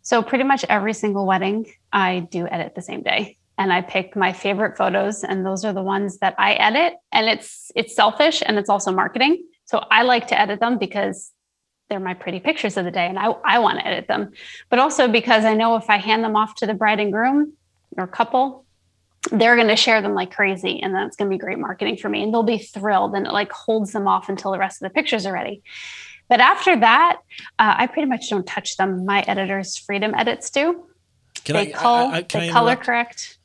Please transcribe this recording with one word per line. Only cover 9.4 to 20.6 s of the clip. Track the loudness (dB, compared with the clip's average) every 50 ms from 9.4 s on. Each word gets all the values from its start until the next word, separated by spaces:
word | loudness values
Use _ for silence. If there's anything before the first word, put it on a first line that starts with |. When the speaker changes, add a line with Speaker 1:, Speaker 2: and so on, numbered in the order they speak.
| -4 -18 _ _ _
Speaker 1:
So | -4 -4 -4 0 2
I | 4 4
like | 6 4 2 2 2 0
to | 2 2
edit | 2 0 0 -2
them | 0 0 0 -2
because | -2 -4 -2 -4 -4 -4 -4 -8 -14 -20 _ _ _ _ _ _ _ _ _ _ _ _
they're | -8 -6
my | -4 -6 -8
pretty | -6 -8 -8 -8 -4
pictures | -2 -2 -2 -2 -4 -4 -2
of | -2 -4
the | -2
day, | -2 -2 -2
and | -2 -2 -2
I, | -2 -2 -2 0 0
I | 2 2 4
wanna | 4 2 0 0 -4
edit | -4 -4 -4 -4
them. | -4 -4 -4 -4 -8 -12 -20 -20 -20 -20 -20 -4 _
But | 2 4
also | 4 2 4 2 2
because | 4 4 2 4 4 4 4 6
I | 4 4
know | 4 2 2 2
if | 0 2 2
I | 0
hand | 2 2 0 0 0 0
them | 0 2
off | 0 0 0 -2
to | -6 -4
the | -4 -2
bride | 0 0 0 2 2
and | 0 0
groom | 0 0 0 2 2 2 0 0 -4 _ _ _ _ _ _ _ -8
or | -8 -8
couple, | -8 -2 -2 -2 0 2 0 0 0 -4 -12 _ _ _ _ _ _ _ _ _ _ _ _ -8 -4
they're | 2 4 6 6 6
gonna | 6 6 4 4
share | 4 4 4 4 2
them | 2 0 -2
like | -4 -4 -6 -2
crazy, | -2 0 0 0 -2